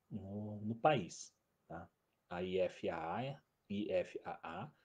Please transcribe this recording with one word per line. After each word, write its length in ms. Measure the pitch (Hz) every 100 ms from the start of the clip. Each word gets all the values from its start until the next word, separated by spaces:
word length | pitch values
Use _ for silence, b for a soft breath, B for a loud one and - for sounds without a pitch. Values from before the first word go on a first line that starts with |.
| _
no, 500 | 110 92 104 107 104
no 140 | 107 113
país, 580 | 156 139 85 - - _ _ _ _
tá? 220 | - - _ _ _ _
A 140 | 180
I 160 | 185 185
F 300 | 90 - -
A 280 | - 82 98
A, 240 | 135 147 _ _ _
I 220 | 101 104
F 280 | 92 87 -
A 400 | 90 87 82 82
A 80 | 147 -